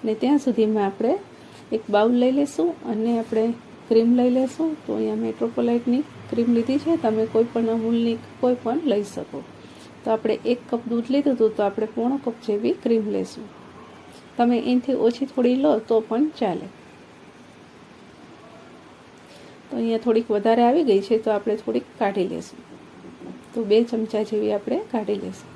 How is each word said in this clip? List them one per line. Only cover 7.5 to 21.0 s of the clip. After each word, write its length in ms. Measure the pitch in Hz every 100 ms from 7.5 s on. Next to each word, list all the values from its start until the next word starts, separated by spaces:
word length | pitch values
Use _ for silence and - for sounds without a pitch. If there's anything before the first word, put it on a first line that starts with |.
| 233 226
અમૂલની 500 | 226 226 233 233 226 - -
કોઈ 160 | 247 247
પણ 240 | - 269 320
લઈ 180 | 208
શકો. 400 | 202 - - 139 - - - - - -
તો 80 | -
આપણે 280 | 220 220 220 220
એક 120 | 240 -
કપ 120 | 240 233
દૂધ 140 | 233 233
લીધું 260 | 269 285 247
હતું 200 | 220 214
તો 80 |
આપણે 220 | 202 202 214
પોણો 320 | 226 233 277
કપ 160 | 254 226 -
જેવી 260 | 208 233
ક્રીમ 360 | 381 - 233 214
લેશું. 340 | 196 185 - 208 - - - - - - - - -
તમે 220 | 240 240
એનાથી 340 | - 247 247
ઓછી 320 | 262 220 240 269
થોડી 300 | - 247 254
લો 240 | 285 226
તો 200 | 220 226
પણ 300 | 226 - 302
ચાલે. 380 | - 190 165 - - - - - - - - - - - - - - - - - - - - - - - - - - - - - - -
તો 60 | 240
અહીંયા 200 | 233 226
થોડીક 340 | 233 226 226
વધારે 320 | 208 208 226
આવી 200 | 240 285
ગઈ 180 | 294 202